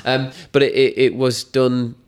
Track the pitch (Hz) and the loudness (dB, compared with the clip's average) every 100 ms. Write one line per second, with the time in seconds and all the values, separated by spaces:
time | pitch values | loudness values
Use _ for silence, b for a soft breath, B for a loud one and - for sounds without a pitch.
0 | - 131 131 B B 139 139 - 131 - | -4 -4 -4 B B 0 2 2 0 2
1 | 127 117 131 113 - 135 127 123 117 120 | 0 0 -2 -2 -4 0 0 0 -4 -8